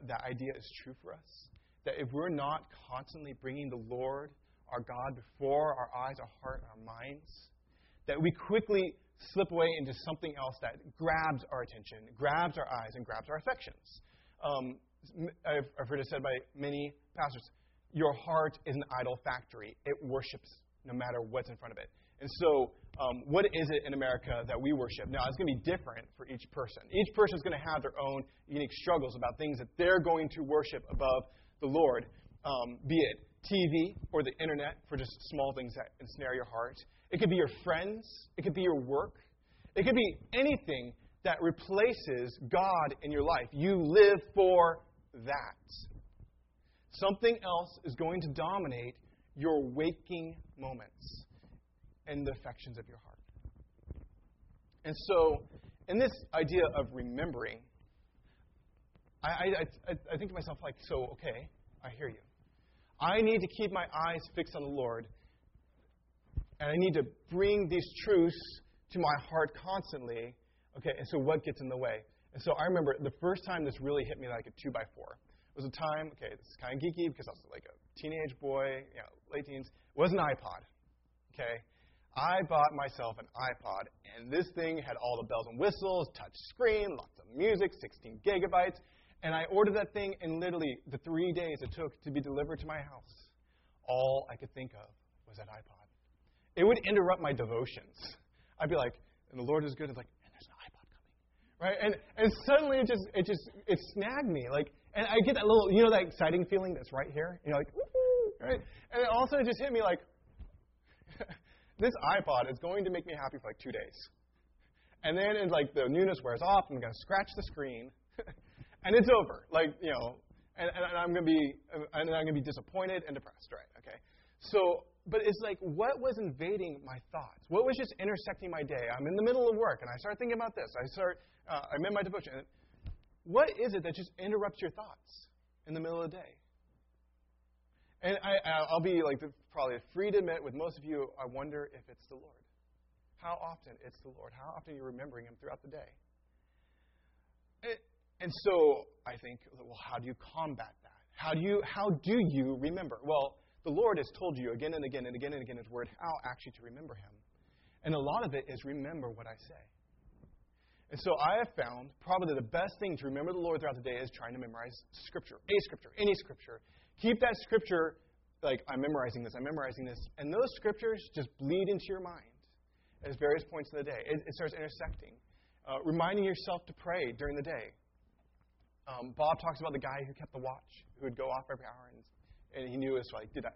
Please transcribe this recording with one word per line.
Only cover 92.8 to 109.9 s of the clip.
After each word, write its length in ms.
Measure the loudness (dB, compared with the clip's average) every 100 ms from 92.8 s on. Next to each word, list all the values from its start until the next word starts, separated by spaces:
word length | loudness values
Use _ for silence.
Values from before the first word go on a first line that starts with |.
| -10 -16 -20 -20 -20 _ _ _ _ _ -2
all 400 | 2 4 2 0
I 40 | -12
could 180 | -14
think 180 | -10 -12
of 160 | -12 -20 _ _ _ -20
was 100 | -18
that 100 | -18
iPod. 380 | -18 -20 -20 _ _ _ _ _ _ _ 6
It 80 |
would 160 | 6 8 6
interrupt 340 | 4 6 4
my 120 | 2
devotions. 840 | 0 0 -2 -2 -8 -16 -18 -16 -16 _ _ _ _
I'd 100 | 0
be 60 | 2
like, 180 | 0 -4 -20 _ _
"And 80 | -8
the 40 |
Lord 200 | 0 2
is 120 | 0 -4
good." 140 | -8
It's 80 | -10
like, 120 | -16 _ _
"And 80 |
there's 140 | -20 -20
an 100 | -20 -20
iPod 200 | -20 -20
coming." 720 | -20 _ _ _ _ _ _
Right? 160 | -2 2
And, 140 | 0 0 -6 4
and 160 | 4 4 6
suddenly 320 | 8 8 4
it 80 | 4
just, 200 | 2 0
it 120 | 0 2
just, 220 | 0 -4 -12 0
it 120 | 0 0
snagged 360 | -4 -2 -2 0
me. 200 | -2 0
Like, 220 | 0 0 -6 -8 -2
and 100 | 4
I 120 | 6
get 120 | 6 4
that 100 | 8
little, 260 | 8 8
you 120 | 10
know, 80 | 10
that 100 | 8
exciting 440 | 4 2 2 4 2
feeling 280 | 2 2
that's 180 | -4 -6
right 200 | -4 -4
here? 260 | -4 -4 -6 -2
You 60 |
know, 60 | 0
like, 140 | 0
"Woohoo," 760 | -4 -2 4 6 6 6 0 -2
right? 120 | -2 -2 -18 -6
And 100 | 0
it 40 | 4
also 360 | 4 4 4
just 160 | 2 2
hit 120 | 0
me 100 | 2
like, 160 | 4